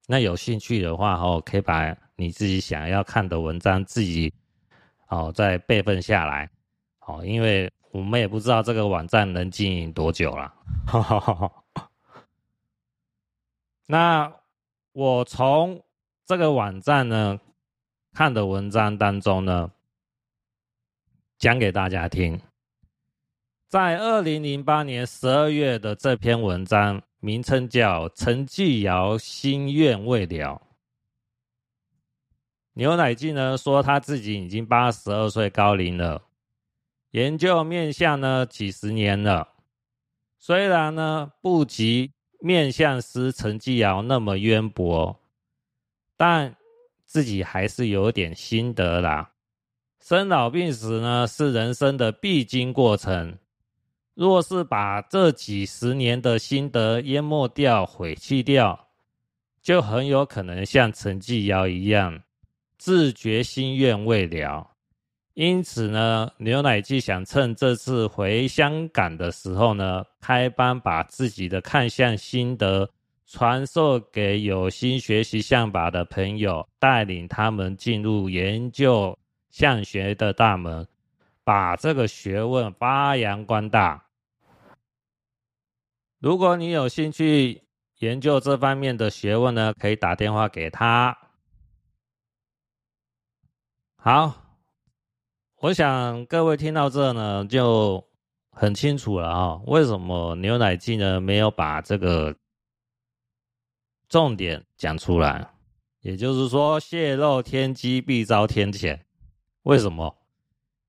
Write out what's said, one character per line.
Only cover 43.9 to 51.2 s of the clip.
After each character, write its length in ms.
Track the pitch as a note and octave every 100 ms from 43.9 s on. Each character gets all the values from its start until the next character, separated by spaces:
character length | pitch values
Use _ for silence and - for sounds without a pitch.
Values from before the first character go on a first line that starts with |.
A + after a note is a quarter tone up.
| F#2+
那 160 | A2+ C3
么 180 | G#2+ G2
渊 320 | G#2+ A2 G#2+
博， 500 | - F2 E2 E2 F#2+ _ _ _ _ _ _ _ _ _ _
但 380 | E3+ E3 C#3 A2+ _ _ _ _ _
自 180 | D#3
己 180 | C3 G2
还 240 | F#2 F#2+ G2
是 220 | - A#2+
有 240 | G2 G#2
点 220 | A2+ E2+
心 380 | D#2+ - A2+ B2
得 280 | A2 F2+ F2
啦。 320 | F2 D2+ D#2+ _ _ _ _ _ _ _
生 300 | - F3 G3
老 200 | E3 A#2+
病 240 | D#3 F3
死 280 | A#2+ A2 A2+
呢， 260 | A#2+ A#2+